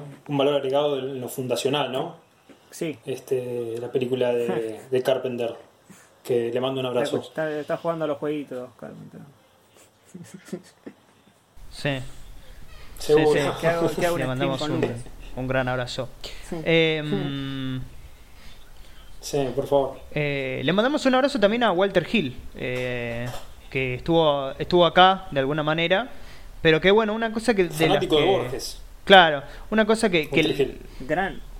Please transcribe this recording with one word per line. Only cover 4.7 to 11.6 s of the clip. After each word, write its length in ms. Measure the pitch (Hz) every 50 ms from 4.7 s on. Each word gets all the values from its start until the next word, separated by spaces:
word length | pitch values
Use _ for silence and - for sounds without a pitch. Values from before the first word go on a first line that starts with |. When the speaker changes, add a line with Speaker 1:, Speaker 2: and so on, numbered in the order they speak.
| 107 - -
Speaker 2:
<laughs> 60 | -
Speaker 1:
de 120 | 127 123 -
Carpenter, 520 | 135 127 131 131 127 120 117 117 - - - - - _ _ _ - - - - _ _ _ -
que 280 | - 123 120 117 117
le 80 | 117 123
mando 220 | 127 131 135 131
un 60 | 127
abrazo. 300 | 123 120 120 113 - 135
Speaker 2:
Está, 300 | 120 - - - 160 156 156
está, 100 | 151 151
está 160 | 143 - 165
jugando 280 | 156 - 170 165 160 156
a 20 | 151
los 80 | 143
jueguitos, 520 | 143 156 147 151 147 135 - 131 127 123 123 -
Carpenter. 440 | - - - - - - - - - - - - _ _ _ _ _ _ _ _ - - _ _ _ _ _ - 175 170 - - 196 - - 196 - - - _ _ _ - - _ _ _ _ _ _ _ _ _ _ _ _ -